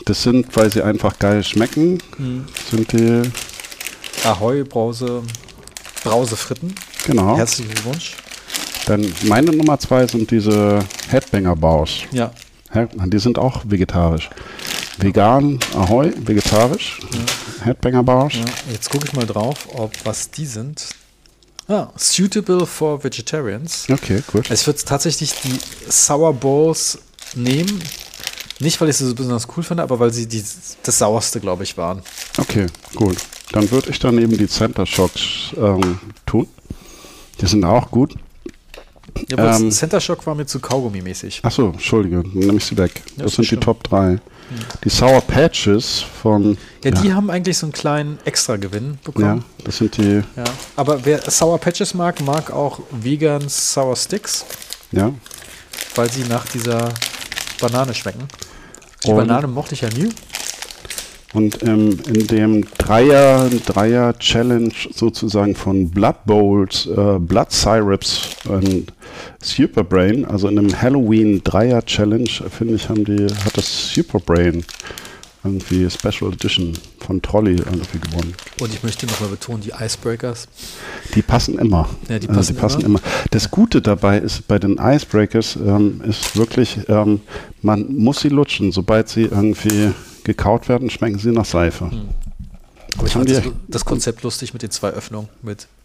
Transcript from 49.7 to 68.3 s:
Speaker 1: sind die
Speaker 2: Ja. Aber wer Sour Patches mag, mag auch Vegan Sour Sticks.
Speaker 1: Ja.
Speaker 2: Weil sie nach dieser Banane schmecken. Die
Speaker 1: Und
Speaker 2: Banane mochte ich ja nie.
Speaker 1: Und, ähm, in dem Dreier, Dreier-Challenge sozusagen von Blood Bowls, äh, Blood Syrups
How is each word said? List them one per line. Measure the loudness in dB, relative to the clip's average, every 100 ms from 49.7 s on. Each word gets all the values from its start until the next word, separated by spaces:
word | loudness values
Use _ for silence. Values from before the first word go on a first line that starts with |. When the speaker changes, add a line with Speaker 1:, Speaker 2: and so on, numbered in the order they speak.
| -2
Speaker 1:
sind | 0 2
die | 4 4 0 -6
Speaker 2:
Ja. | -8 -8 -8 -2
Aber | 0 2 2
wer | 0 0
Sour | 2 2 2
Patches | 0 -2 -2
mag, | -2 -2 -2
mag | -2 -2 -2
auch | -4 -4 -4 -12
Vegan | -6 -2 2 2 0 -2
Sour | -4 -2 0 0 0
Sticks. | -4 -6 -6 -8 -8 -14 -14 -16 -4
Speaker 1:
Ja. | 0 0 0 -10 -20 -20 -20 -18 -14 -8 -2
Speaker 2:
Weil | -2
sie | -2 -2
nach | -4 -4
dieser | -6 -2 -2 -2 -4 -8 -10 -12 -10 -10 -4
Banane | -2 0 -2
schmecken. | -4 -8 -8 -12 -14 -20 -20 -20 -20 -20 -6 2
Die |
Speaker 1:
Und | 2
Speaker 2:
Banane | 4 2 0
mochte | -4 -6 -6
ich |
ja | -4
nie. | -2 -4 -4 -12 -12 -10 -10 -14 -16 -14 -12 -14 -16 -6
Speaker 1:
Und, | 0 0 0
ähm, | 0 4 4 2 0
in | 0 2
dem | 2 4 2 0 -2
Dreier, | 2 6 8 8 8 6 4 2 0
Dreier-Challenge | 0 2 4 2 0 0 2 2 2 0 -2 -8
sozusagen | -2 -2 0 0 2 2
von | 0 0 2 2
Blood | 2 2 2 2
Bowls, | 4 6 4 2 -2 -2
äh, | 2 2 2
Blood | 2 2 2
Syrups | 0 4 4 4 2 0 -4 -6